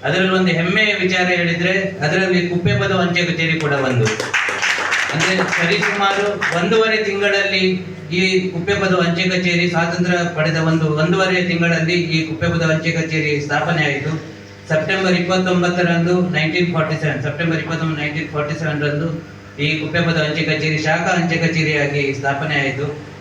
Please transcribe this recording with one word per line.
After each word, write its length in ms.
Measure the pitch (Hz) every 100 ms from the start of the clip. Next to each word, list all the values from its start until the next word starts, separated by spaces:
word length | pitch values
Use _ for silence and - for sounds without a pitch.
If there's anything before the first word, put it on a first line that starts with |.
ಅದರಲ್ಲಿ 260 | 151 180 185
ಒಂದು 220 | 185 185
ಹೆಮ್ಮೆಯ 420 | 160 175 202 208 202
ವಿಚಾರ 240 | 180 185 180
ಹೇಳಿದ್ರೆ 720 | 175 170 170 180 190 - -
ಅದರಲ್ಲಿ 480 | 151 185 185 180 175
ಕುಪ್ಪೆಪದು 500 | 175 - 202 196 185
ಅಂಚೆ 240 | 175 170
ಕಚೇರಿ 380 | 170 160 165 160
ಕೂಡ 120 | 147
ಒಂದು. 320 | 139 131 120 107 107 - - - - - - - - -
ಅಂದ್ರೆ 220 | 160 185 185
ಸರಿಸುಮಾರು 1040 | 160 180 170 208 202 202 196 196 208 190 - 170
ಒಂದೂವರೆ 380 | 208 220 220 214
ತಿಂಗಳಲ್ಲಿ 680 | 202 196 202 - 196 190 185 - - - - 175
ಈ 320 | 190 190 185
ಕುಪ್ಪೆಪದು 480 | 165 202 202 190 180
ಅಂಚೆ 260 | 170 170
ಕಚೇರಿ 460 | 185 180 180 170 175
ಸ್ವಾತಂತ್ರ್ಯ 500 | 165 170 170 175 175 170
ಪಡೆದ 220 | 151 160 160
ಒಂದು 300 | 160 160 156
ಒಂದೂವರೆ 560 | 151 165 190 185 185
ತಿಂಗಳಲ್ಲಿ 520 | 175 165 170 165 160
ಈ 320 | 175 160 160 156
ಕುಪ್ಪೆಪದು 380 | 147 - 165
ಅಂಚೆ 260 | 160 160 165
ಕಚೇರಿ 500 | 160 160 156 147 143
ಸ್ಥಾಪನೆ 440 | 139 147 160 156
ಆಯಿತು. 260 | 147 139 151 160 - - - - -
ಸೆಪ್ಟೆಂಬರ್ 440 | 156 - 190 185
ಇಪ್ಪತ್ತೊಂಬತ್ತರಂದು, 1160 | 175 175 185 185 175 175 180 175 170 170 180 180
ನೈನ್ಟೀನ್ 420 | 151 160 180 170
ಫಾರ್ಟಿ 300 | 165 156 156
ಸೆವೆನ್, 200 | 151 131
ಸೆಪ್ಟೆಂಬರ್ 360 | 147 139 165 160
ಇಪ್ಪತ್ತೊಂಬತ್ತು, 440 | 160 160 160 147
ನೈನ್ಟೀನ್ 260 | 147 151 143
ಫಾರ್ಟಿ 300 | 147 147 156
ಸೆವೆನ್ 240 | 156 147
ರಂದು 420 | 147 147 165 - - - - -
ಈ 160 | 147 156
ಕುಪ್ಪೆಪದು 440 | - 170 165 160
ಅಂಚೆ 200 | 151 156
ಕಚೇರಿ 360 | 156 151 151 156
ಶಾಖಾ 440 | 156 165 175 175
ಅಂಚೆ 140 | 170 160
ಕಚೇರಿಯಾಗಿ 760 | 160 165 151 151 139 143 139
ಸ್ಥಾಪನೆ 460 | - 139 139 151 143
ಆಯಿತು. 540 | 143 - 143 - - -